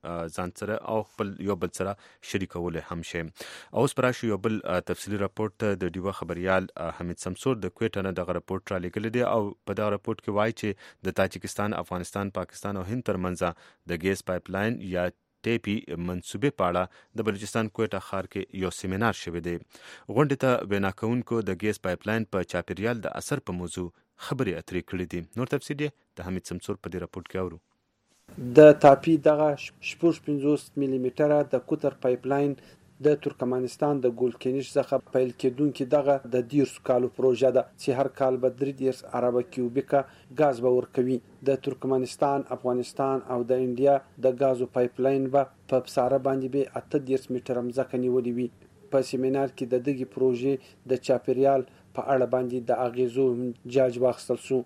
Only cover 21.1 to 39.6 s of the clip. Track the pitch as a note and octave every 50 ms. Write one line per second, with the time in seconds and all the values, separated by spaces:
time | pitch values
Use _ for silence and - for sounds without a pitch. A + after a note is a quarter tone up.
21.1 | A#2+ B2 A2+ - A#2+ A2+ G#2+ F#2+ F#2+ E2 G2+ G#2+ G#2 - - F#2 F2+ E2+ - G#2
22.1 | G#2+ A2+ A2 _ - F#2+ F2 - - F2 F2 - F#2 E2+ G2+ A2+ A#2+ A#2 G2 -
23.1 | - - - - D3 C3+ - - F#2 F2+ F2 E2+ - - F2+ E2+ _ _ _ _
24.1 | _ _ - - D3 B2 C3 G#2 E2+ D#2 - - - F2+ E2+ - - F2+ F2+ E2
25.1 | - F2 E2 E2 - A2+ B2+ - - - - - D3 C#3+ D3+ D3 _ _ _ _
26.1 | _ - F2 F2+ F#2 F2+ _ - F#2 F2+ - - G#2 - - F2 E2+ F2+ F2 E2+
27.1 | - F#2 E2+ - - F#2+ F#2 F2+ E2 E2+ _ _ _ _ _ _ _ _ _ _
28.1 | _ _ _ _ - - B2+ B2 A#2+ D3+ D3+ D3+ D3 D3 - C#3+ C#3 C3+ - E3
29.1 | E3 D3+ C3+ D#3 D3+ D3 D3+ D3+ C#3+ - - - _ _ - - - - E3+ E3+
30.1 | D#3 - - - D3 C#3+ C3+ D3 D3+ C3+ - - _ C#3+ C#3+ C3+ C3 C3 B2+ B2+
31.1 | - - D3+ D3 D3 D3 C#3+ C3+ - B2+ - - D#3+ D3 - C#3 C3+ - - B2+
32.1 | B2 B2 - B2+ C#3 C#3 C#3+ C#3+ C#3 - - - - _ _ _ _ _ C3 D3+
33.1 | D3+ D3 - C#3+ C3 _ C3 B2 B2 B2+ B2+ A#2+ - - D#3 D3 D3 C#3 B2 B2
34.1 | A#2 A2+ B2+ B2 A#2 - - B2+ B2+ C#3 B2+ - - C#3+ C3 - C#3 C3 - -
35.1 | - C3 C3 B2+ A#2+ - - C3 B2 B2+ D3+ D3 B2+ - C#3 A#2+ D3+ D3 C3+ C#3
36.1 | C#3+ C#3 - A#2+ A#2+ B2+ B2 A#2 C#3+ D3 C3+ - - - _ - B2+ B2 B2 A#2+
37.1 | - - A#2+ C3 B2 A2 C3 C3 B2 B2+ A#2 - _ - - - B2+ B2+ C#3 C3
38.1 | - - C#3 C3 C3 B2+ B2 C3 B2+ - C#3 C3+ C#3 C3+ C3+ C3 B2+ - - -
39.1 | - B2 B2 B2 A#2+ B2 B2 B2 - B2+